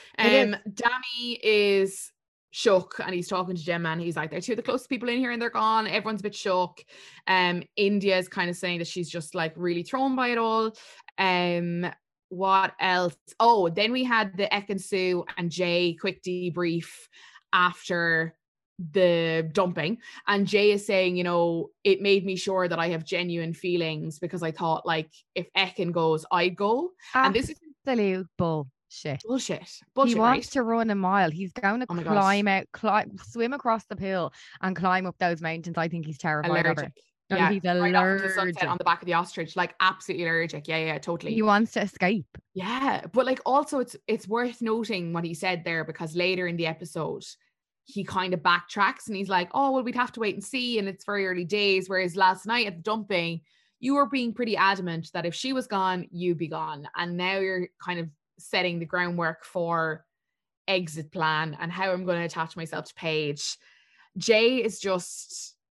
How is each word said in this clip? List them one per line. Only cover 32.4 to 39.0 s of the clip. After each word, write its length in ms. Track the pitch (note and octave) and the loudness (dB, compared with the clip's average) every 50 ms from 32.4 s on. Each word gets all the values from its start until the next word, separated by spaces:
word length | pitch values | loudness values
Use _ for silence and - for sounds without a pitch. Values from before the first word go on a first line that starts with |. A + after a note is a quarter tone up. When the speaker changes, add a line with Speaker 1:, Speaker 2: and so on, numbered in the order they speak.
| G#3 G3+ | 4 2
Speaker 1:
out, 180 | F#3+ F#3+ - - - | 2 2 0 -4 -8
climb, 440 | - - G#3+ F#3+ G#3+ - G#3+ G3+ - | -4 0 2 2 2 2 0 -6 -14
swim 340 | - - - A#3 A3+ A#3+ C#4 | -16 -10 -4 -2 -2 -2 -2
across 320 | C#4+ - A#3+ A3+ G#3+ - | -2 0 0 0 0 -2
the 100 | - G#3 | -6 -10
pool 360 | - F#3+ F#3+ F#3+ F#3 E3 - - - - - - - | -8 -4 -2 -2 -2 -2 -4 -6 -10 -18 -20 -10 -4
and 160 | - F#3+ F#3 | -4 -2 -2
climb 280 | E3 F3+ F#3 F#3 F#3+ F#3 | 0 2 2 2 2 0
up 100 | F3+ E3 - | -2 -2 0
those 220 | F#3+ F3 E3+ D#3+ E3+ | 0 0 0 0 -2
mountains. 340 | D#3+ E3 E3 D#3+ E3+ E3 | -4 -6 -6 -6 -6 -2
I 120 | E3+ E3 E3+ | -2 -2 -2
think 180 | E3+ E3+ D#3 | -2 -4 -6
he's 120 | D#3 D3+ - | -6 -8 -4
terrified 320 | - D#3+ D3+ D3+ D#3 E3+ D#3 E3 E3+ | -2 -2 0 0 0 2 2 2 2
of 120 | E3 E3 D3+ | 2 0 0
it. 0 | |
Speaker 2:
Allergic. 140 | C#3 C#3 - - _ _ _ _ _ - | -4 -8 -12 -18 _ _ _ _ _ -2
Speaker 1:
I 40 | G3+ | 2
think 60 | F#3 | 4
Speaker 2:
Yeah, 100 | E3 D#3+ | 4 4
Speaker 1:
he's 140 | G#3 G3 E3+ | 2 2 2
Speaker 2:
right 300 | F3+ F3 F3+ F3 F3 F3+ | 2 2 4 4 4 4
off 100 | G3 F#3 | 4 4
into 160 | F#3 G3 G3 F#3+ | 4 2 2 0
the 60 | F#3+ | -2
sunset 340 | F#3+ G3 F#3+ F3+ E3+ F#3 F3+ | 0 0 0 -2 -2 -2 -2
Speaker 1:
allergic. 60 | E3+ | 0
Speaker 2:
on 80 | F3 F3 | 0 0
the 60 | E3+ | 2
back 180 | F3+ E3+ F3 | 2 0 2